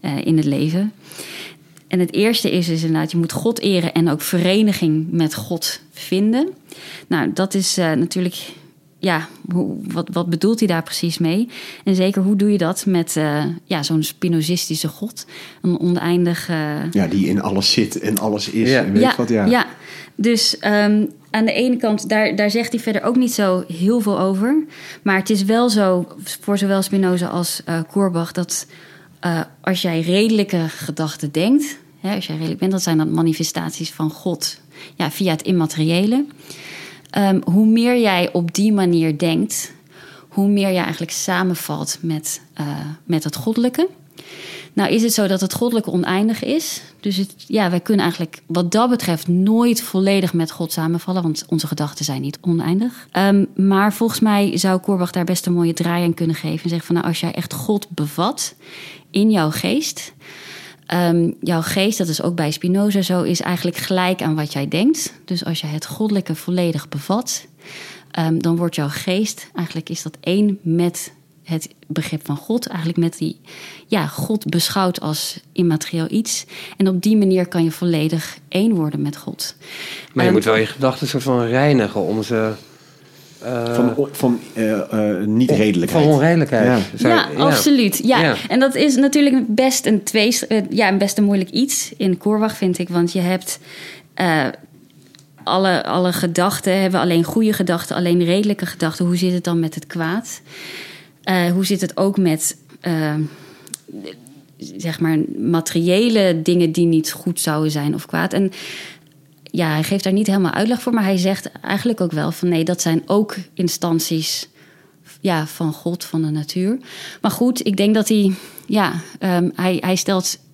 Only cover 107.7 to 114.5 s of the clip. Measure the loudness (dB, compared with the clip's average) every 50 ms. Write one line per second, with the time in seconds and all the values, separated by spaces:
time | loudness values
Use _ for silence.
107.7 | 0 0 -2 -2 -2 -4 -6 -4 -2 -2 -2 0 0 0 0 0 -2 -8 -14 -14
108.7 | -14 -14 -14 -16 -20 -20 _ _ _ -20 _ _ _ _ -16 -6 -2 0 0 2
109.7 | 0 0 0 0 -2 -2 0 0 0 2 2 2 2 2 2 0 0 0 0 0
110.7 | 0 -2 0 0 0 2 2 2 2 2 2 0 0 -2 -6 -14 -16 -10 -6 -4
111.7 | -4 0 0 -2 0 0 -2 -2 0 -2 -2 -2 -2 -2 0 2 2 2 2 0
112.7 | -2 -2 0 0 0 0 2 2 2 2 2 0 -4 -12 -12 -12 _ -2 -2 -2
113.7 | -2 -2 -2 0 0 0 0 -2 -2 -2 -2 -4 -6 -6 -8 -12